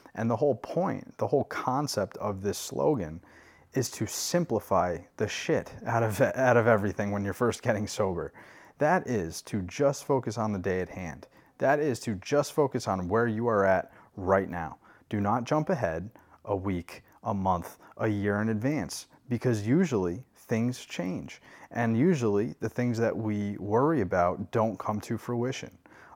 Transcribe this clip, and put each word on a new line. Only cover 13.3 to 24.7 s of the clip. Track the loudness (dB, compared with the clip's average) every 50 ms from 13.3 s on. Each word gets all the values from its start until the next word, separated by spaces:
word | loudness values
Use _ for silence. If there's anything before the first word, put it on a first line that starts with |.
| 0 0 0
are | 2 4 4 6
at | 6 6 4 2 -2 -10 -20 -20 _ _
right | -4 2 4 4 4 4 0
now. | -4 -6 -6 -8 -10 -16 _ -20 -20 _ _ -4
Do | -2 0
not | 2 2 0 0 0
jump | 0 0 0 2 0
ahead | 0 0 0 -2 -2 -4 -6 -10 -12 -18 -20 _ -20 -14 -6
a | -4 -4
week, | -2 -2 -2 -2 -2 -4 -8 -14 -18 -20 _ _ _ -6
a | -4 -2
month, | 0 0 0 0 0 -2 -8 -14 -18 -20 -16 -6 -2
a | 0 0
year | 0 0 0 2 2 2
in | 2 0
advance, | 0 0 0 -2 -2 -2 -4 -6 -8 -12 -14 -16 -20 _ _ -4
because | -4 0 2 0 0 2 2
usually | 2 4 4 4 2 2 2 2 0 -2 -4 -8 _ _
things | -18 -6 -2 -2 0 0 0 -2 -6 -10
change. | -10 -8 -6 -6 -4 -6 -6 -8 -12 -16 -20 -20 -20 -20 -20 -18 -6
And | -4 -2 0 2 4
usually | 4 4 4 4 4 2 2 2 2 2 0 -4 -6
the | -6 -4
things | -2 -2 -2 0 0
that | 2 2 2 0
we | 0 -2 -2 -2 -2 -2 -4 -4 -6
worry | -2 0 2 4 4 4 4 2
about | 0 2 4 4 4 4 2 0 -4 -2
don't | 0 2 2 0